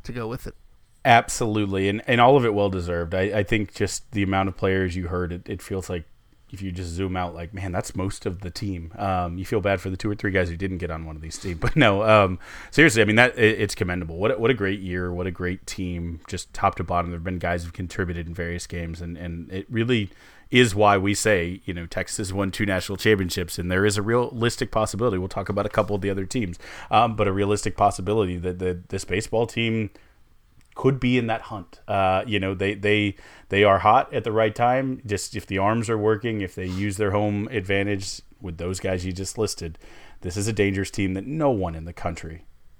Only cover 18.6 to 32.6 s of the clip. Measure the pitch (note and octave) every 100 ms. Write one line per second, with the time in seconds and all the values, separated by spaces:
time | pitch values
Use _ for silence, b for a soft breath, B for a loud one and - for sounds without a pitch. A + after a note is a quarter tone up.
18.6 | - F2 E2 E2 E2+ E2 F2 E2 D#2 F#2+
19.6 | - A2+ A#2 A#2+ G2 b b b b B2
20.6 | A#2+ G2 G#2 G2+ G2 G2+ A2 F#2+ E2+ F#2+
21.6 | - F2 E2+ - F#2 - F#2 F#2+ G2 -
22.6 | G2+ F#2 - F#2+ A2 G2+ F2+ F#2 E2+ -
23.6 | F2 F#2 G#2 G2+ G#2 A#2+ A#2+ B2 A#2 -
24.6 | B2 A2+ G#2+ G2 A#2+ F#2 F#2 - F#2+ G2+
25.6 | G2 - F#2+ G2+ G2 G2 F#2+ B2+ F#2+ E2+
26.6 | B B B A2 A#2 G#2+ G2+ G2 G2+ G#2
27.6 | G#2 - G#2 - F#2 A2 F#2 F2+ F2+ F2+
28.6 | F2+ F2 - F#2+ - F#2+ - A2+ A#2 A#2
29.6 | A2+ A2+ G#2 b b b _ _ _ -
30.6 | _ - C3 C3+ B2 B2+ A2+ A2 - G#2+
31.6 | - - - G2+ F#2+ F#2 A#2+ G#2 F#2+ F#2+